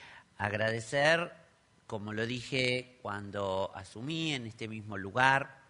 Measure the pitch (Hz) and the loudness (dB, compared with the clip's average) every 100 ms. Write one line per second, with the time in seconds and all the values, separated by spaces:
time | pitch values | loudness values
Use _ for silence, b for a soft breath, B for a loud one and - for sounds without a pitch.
0 | B B - - 101 104 110 117 113 143 | B B -16 -4 -2 2 0 0 -2 2
1 | 147 170 170 - - _ _ _ - 107 | 4 4 2 -8 -20 _ _ _ -8 -6
2 | 104 107 117 123 - 135 127 127 123 - | -4 -2 -2 -2 -2 2 2 2 -2 -10
3 | 104 101 101 101 98 95 98 95 95 107 | -6 -6 -4 -2 0 0 0 -4 -12 -8
4 | 135 160 160 135 113 - 110 110 104 98 | -4 -2 0 -2 -4 -8 -8 -8 -6 -6
5 | 98 113 131 135 139 - - | -2 4 6 6 2 -10 -20